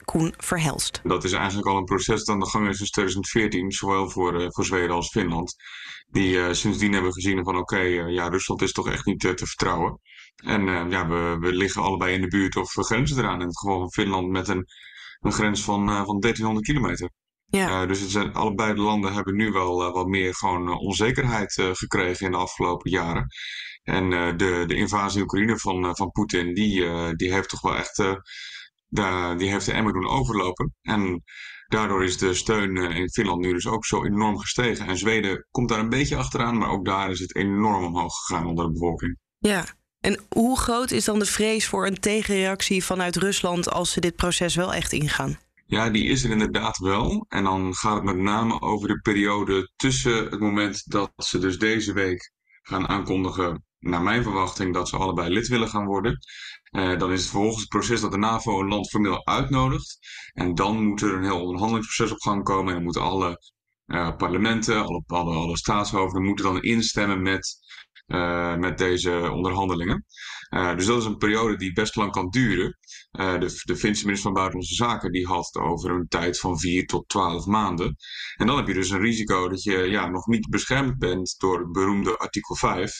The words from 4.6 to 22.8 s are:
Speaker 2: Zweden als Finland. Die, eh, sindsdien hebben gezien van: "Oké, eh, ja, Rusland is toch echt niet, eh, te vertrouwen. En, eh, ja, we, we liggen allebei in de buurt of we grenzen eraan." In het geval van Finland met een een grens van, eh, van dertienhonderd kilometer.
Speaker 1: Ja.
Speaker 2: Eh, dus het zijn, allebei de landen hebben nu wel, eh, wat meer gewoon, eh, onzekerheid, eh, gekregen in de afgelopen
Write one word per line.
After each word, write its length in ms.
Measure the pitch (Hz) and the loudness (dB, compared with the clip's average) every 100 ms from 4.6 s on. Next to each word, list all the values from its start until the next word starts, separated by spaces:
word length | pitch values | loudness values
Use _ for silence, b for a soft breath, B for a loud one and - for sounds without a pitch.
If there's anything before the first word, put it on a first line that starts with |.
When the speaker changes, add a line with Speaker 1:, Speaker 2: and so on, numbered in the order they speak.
| 92 | 0
Speaker 2:
Zweden 300 | 95 87 87 | 0 2 0
als 140 | 82 | 0
Finland. 460 | 113 90 82 87 - B B B B - | 0 0 0 -4 -8 B B B B -4
Die, 320 | 95 95 92 | 0 2 2
eh, 140 | 90 | 2
sindsdien 400 | 85 107 98 104 | 0 0 2 2
hebben 200 | 101 92 | 2 0
gezien 300 | 92 95 95 | 0 0 0
van: 140 | 90 92 | 0 -2
"Oké, 220 | 90 101 | 0 0
eh, 300 | 92 87 85 | 2 0 0
ja, 180 | 90 87 | -2 0
Rusland 340 | 92 - 95 | -2 -2 0
is 100 | 95 | -2
toch 180 | - - | 0 -2
echt 160 | 92 - | -2 -2
niet, 200 | 90 95 | 0 0
eh, 60 | |
te 140 | 90 - | 0 -4
vertrouwen. 540 | - 95 87 85 - B B B - | -2 0 0 -2 -4 B B B -10
En, 320 | - 107 95 | -2 0 2
eh, 180 | 90 85 | 0 0
ja, 180 | 92 82 | 0 0
we, 300 | 85 85 85 | 0 0 0
we 140 | 87 | 2
liggen 280 | 90 98 - | 2 2 0
allebei 320 | 90 92 92 | 0 2 0
in 80 | 95 | 0
de 60 | 92 | 2
buurt 280 | 98 92 101 | 2 2 0
of 180 | 90 | -2
we 100 | - | -2
grenzen 340 | 92 113 147 135 | 0 2 2 2
eraan." 240 | 104 90 | 0 -2
In 60 | 90 | -4
het 100 | 85 | -4
geval 220 | 98 92 | 0 0
van 120 | 90 | 0
Finland 380 | - 101 95 90 | 0 0 0 0
met 180 | 92 92 | 0 0
een 180 | 92 92 B B B B B 104 | -2 -4 B B B B B -2
een 60 | |
grens 320 | 101 107 98 | 2 2 0
van, 260 | - 101 101 | 0 2 2
eh, 160 | 104 98 | 2 0
van 140 | 101 | 2
dertienhonderd 460 | 117 107 110 107 107 | 2 2 0 0 0
kilometer. 440 | 147 101 90 87 - _ _ _ | 0 0 -2 -6 -10 _ _ _
Speaker 1:
Ja. 360 | 196 185 95 | 0 2 0
Speaker 2:
Eh, 60 | 92 | 0
dus 120 | 95 | -2
het 100 | 101 | 0
zijn, 240 | 101 92 | 0 0
allebei 400 | 101 107 101 107 | 0 0 0 0
de 80 | 101 | 2
landen 320 | 104 104 98 | 2 2 0
hebben 220 | 101 95 98 | -2 -2 0
nu 160 | 110 | 0
wel, 320 | 95 92 90 | 2 0 0
eh, 100 | 90 | 0
wat 140 | 90 92 | -2 0
meer 280 | 95 92 90 | 0 0 -2
gewoon, 320 | 98 90 87 | -2 -2 -2
eh, 120 | 87 | -2
onzekerheid, 800 | 98 92 110 131 127 113 98 - | -2 0 2 2 0 0 -2 -2
eh, 120 | 95 | -2
gekregen 540 | 92 - 101 90 90 98 | -2 -2 0 0 0 -2
in 60 | |
de 60 | 90 | -2
afgelopen 540 | 90 - 90 87 | -2 -2 -2 -2